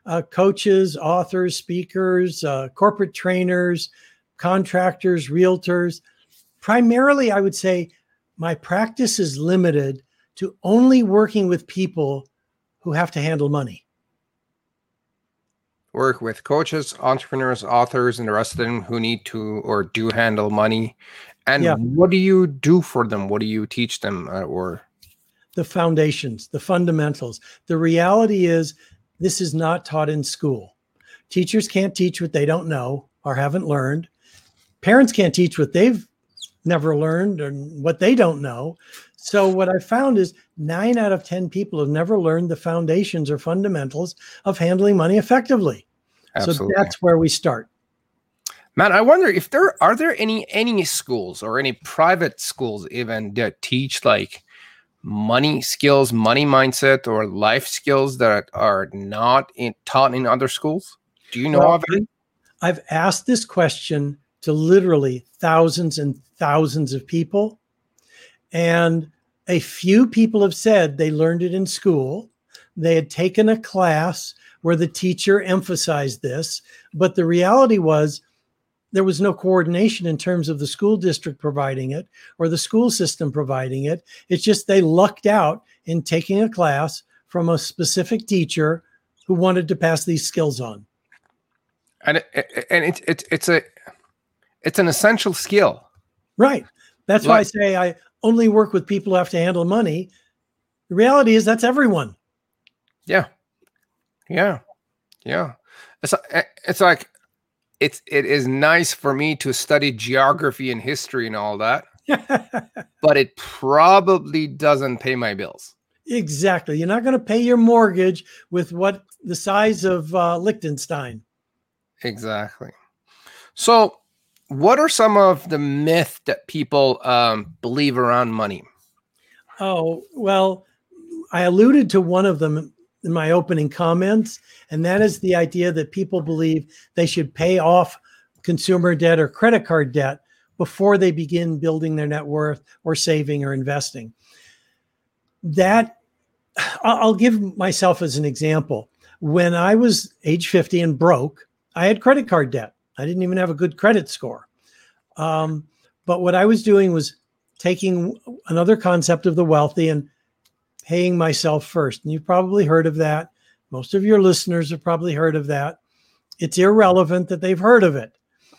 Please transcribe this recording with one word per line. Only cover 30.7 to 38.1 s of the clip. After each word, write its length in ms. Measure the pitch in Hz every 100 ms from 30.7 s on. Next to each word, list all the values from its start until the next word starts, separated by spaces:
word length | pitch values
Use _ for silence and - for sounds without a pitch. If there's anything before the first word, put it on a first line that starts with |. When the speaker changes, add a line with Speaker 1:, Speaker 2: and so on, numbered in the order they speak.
| _ _ _ _ _ _
Speaker 1:
Teachers 380 | 180 185 220 214
can't 260 | 190 190
teach 260 | 196 180 180
what 120 | 170
they 120 | 156
don't 240 | 147 170 160
know 400 | 143 123 139 - _
or 100 | 143
haven't 320 | 131 143 180 160
learned. 420 | 143 131 156 165 _ _ _ _ _ _ _
Parents 300 | 185 247 269
can't 220 | - 175
teach 240 | 180 180 -
what 140 | 147
they've 340 | 175 240 220 - _ _ _ - _
never 320 | 170 170 156 147
learned 440 | 160 165 202 175
or 120 | 143
what 480 | 139 147 151 156 165
they 140 | 185